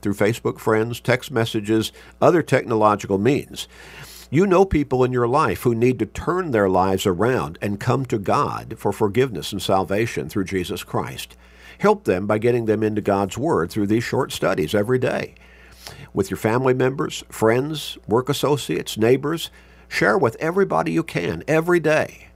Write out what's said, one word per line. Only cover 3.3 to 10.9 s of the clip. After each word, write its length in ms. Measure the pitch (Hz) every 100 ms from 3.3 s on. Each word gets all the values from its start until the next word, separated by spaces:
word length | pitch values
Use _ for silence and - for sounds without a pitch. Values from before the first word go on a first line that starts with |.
| 143 - - - - - - - - -
You 160 | 135 202
know 180 | 175
people 380 | 190 160 139 127
in 80 | 127
your 160 | 127 120
life 360 | 139 147 107
who 120 | 127
need 240 | 113 120 127
to 80 | 107
turn 460 | - - 175 180
their 160 | 113 98
lives 380 | 92 92 95 104
around 520 | 87 110 123 73 85
and 200 | 104 101
come 260 | 123 127 131
to 140 | 113
God 560 | 98 110 120 57 120 113
for 140 | 110
forgiveness 580 | 98 107 95 135 92 73
and 100 | 98
salvation 680 | - 95 87 98 117 - 73
through 160 | 110
Jesus 400 | 92 95 90 90
Christ. 520 | -